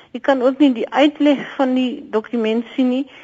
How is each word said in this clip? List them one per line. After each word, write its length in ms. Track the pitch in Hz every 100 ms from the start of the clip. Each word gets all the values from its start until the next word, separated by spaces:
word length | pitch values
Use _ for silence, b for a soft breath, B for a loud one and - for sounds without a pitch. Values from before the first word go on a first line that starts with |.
| B
Jy 80 | 240
kan 220 | - 269
ook 180 | 247 262
nie 140 | 285
die 160 | 226 -
uitleg 680 | 226 294 285 294 262 - -
van 200 | 262 254
die 320 | 254 - -
dokument 560 | 214 214 240 220 226 233 -
sien 140 | 254
nie 180 | 254 277 B